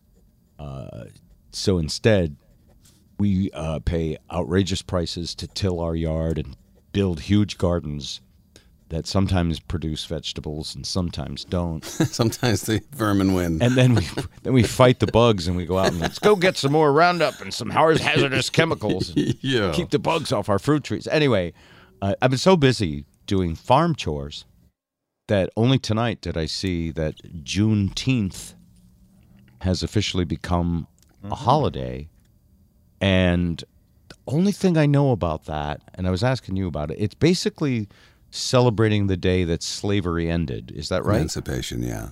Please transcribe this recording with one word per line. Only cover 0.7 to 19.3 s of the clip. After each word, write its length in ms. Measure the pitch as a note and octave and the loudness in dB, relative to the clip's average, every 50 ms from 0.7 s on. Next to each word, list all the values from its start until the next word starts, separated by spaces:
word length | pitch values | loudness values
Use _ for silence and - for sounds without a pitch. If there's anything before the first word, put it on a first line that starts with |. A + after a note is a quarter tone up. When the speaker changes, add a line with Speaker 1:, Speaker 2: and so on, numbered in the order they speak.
| C2+ C2+ A#1+ - - A#1 A#1 G1+ G1+ - _ _ _ _ _ _ | -12 -12 -12 -14 -14 -16 -18 -18 -20 -20 _ _ _ _ _ _
Speaker 1:
so 260 | - - - - F#2+ F2 | -12 -4 0 2 2 2
instead, 600 | D#2+ C#2+ - - - A#2 G#2+ G2 F2 D#2 C#2+ - _ _ _ _ _ _ _ _ _ - _ _ _ _ _ - | 0 -2 -2 0 2 4 4 4 4 0 -2 -8 _ _ _ _ _ _ _ _ _ -20 _ _ _ _ _ 0
we, 320 | G2+ G2+ G2 F#2 G2 - | 0 2 2 2 0 -2
uh, 280 | - C2+ D#2+ D#2+ D#2 C#2+ | -4 -6 -6 -4 -4 -6
pay 380 | - - F2 E2 D#2+ D#2+ D2+ - _ - | -6 -6 -4 -4 -4 -4 -6 -8 _ -8
outrageous 500 | - E2+ F2 B1+ E2+ F#2+ G2 E2 F#2+ F2+ | -6 -6 -4 0 0 0 0 0 -2 -6
prices 540 | - - - F2+ E2+ D#2+ - F2 E2+ D#2+ - | -4 -4 -4 -4 -4 -4 -6 -8 -8 -8 -10
to 120 | - - - | -10 -12 -12
till 320 | - - G2+ F#2+ F2+ E2 | -8 -4 -4 -2 -2 -2
our 160 | E2+ E2 E2 | -2 -2 -2
yard 440 | E2 D#2+ D#2+ D#2+ D#2+ D#2+ E2 D#2+ D#2 | -2 -2 -2 -2 -2 -2 -2 -2 -4
and 160 | C#2+ C2 - - _ _ _ _ _ _ | -6 -8 -12 -20 _ _ _ _ _ _
build 280 | - G2+ G2 F#2+ F2 D2+ | -2 -2 0 0 -2 -4
huge 400 | - - G2+ G#2 G#2 F2+ - - | -2 2 2 2 2 2 -2 -2
gardens 600 | - F2 F2 F2 D#2+ D#2 D2 D2 C2+ - - - - _ _ _ _ _ _ - _ _ _ _ _ - | 0 0 0 0 -2 -4 -8 -8 -8 -10 -12 -14 -16 _ _ _ _ _ _ -20 _ _ _ _ _ -10
that 160 | D#2+ D#2+ - | -8 -8 -6
sometimes 540 | - - G2 G2 F2+ F#2+ F2+ E2+ E2+ D#2 - | -2 0 0 2 2 2 2 2 0 0 -4
produce 460 | - - - E2+ D2 D#2+ D#2 D2 - | -6 -6 -6 -6 -4 -4 -6 -6 -8
vegetables 680 | - E2+ D2+ - - - - - D#2 D2+ D2+ D2+ - - | -8 -8 -8 -8 -8 -10 -10 -10 -8 -8 -8 -8 -10 -10
and 120 | - C#2 - | -10 -8 -6
sometimes 580 | - F#2+ F2+ E2+ - - C#2 C#2 C#2+ - - | -4 -2 -2 -4 -4 -6 -8 -8 -10 -12 -10
don't. 400 | - F#2+ F2 F2 E2+ D#2+ D#2 - | -6 -4 -4 -2 -4 -4 -6 -8
Speaker 2:
<laughs> 0 | |
Sometimes 800 | - - - E3 - - - A#2+ A2+ - - - A#2+ G#2 F#2+ - | -8 -4 -2 -2 -2 0 0 -2 -2 0 0 0 0 0 0 0
the 180 | - A2 G2+ - - - | -2 -2 -2 -2 -6 -6
vermin 400 | - A2 G#2 G2+ G2 F#2+ F#2+ F#2+ | -2 0 2 2 2 2 2 2
win. 260 | F#2 F2+ F2 E2 D#2 | 2 0 0 0 2
Speaker 1:
And 140 | A#2+ B2 B2+ | 2 2 4
then 180 | B2+ B2+ B2+ A#2+ | 6 6 6 6
we, 140 | G2+ F2 - - - - | 4 2 -2 -4 -8 -8
<laughs> 160 | - - - - | -10 -10 -10 -2
then 100 | - B2+ | 2 4
we 100 | B2+ A2+ | 4 4
fight 360 | B2+ - - B2+ B2+ B2+ - | 4 4 4 6 6 4 4
the 60 | A2 - | 2 2
bugs 400 | - A2 A#2+ A#2+ A2 F#2 D#2+ F2+ | 4 4 6 4 4 2 0 -4
and 80 | F2+ | -4
we 120 | F2 F2+ D#2 | -4 -2 -2
go 100 | F#2 F#2 | 0 0
out 120 | F#2+ F2+ | 0 0
and 80 | D2+ E2+ | 0 0
let's 180 | E2+ - - - | -2 -4 -4 0
go 180 | - G#3 G#3+ | 2 2 4
get 220 | F#3 E3 F#3+ F3 - | 4 2 2 0 0
some 140 | - C#3 | 0 2
more 200 | C#3+ D#3 D#3 C#3+ | 2 4 4 4
Roundup 480 | C#3 D3+ E3 F3 F3 E3+ D#3 C3+ A#2+ - | 6 6 4 4 4 2 0 -2 -2 -4
and 120 | F#2+ G2 - | -10 -10 -10
some 160 | - A#2+ G2+ | -8 -8 -2
har-, 240 | G2 - D3+ D#3+ D#3+ | 2 4 4 4 4
hazardous 560 | - - - D3+ - C#3+ C3+ C3 C3 B2+ - | 4 2 2 2 2 2 0 0 -2 -2 0
chemicals 600 | - - E3 E3 - - G#2+ G#2 F#2 F#2 F#2+ - D#2+ | 2 2 2 2 0 -2 -2 -2 -2 -2 -4 -4 -2
and 200 | - - - | -2 0 0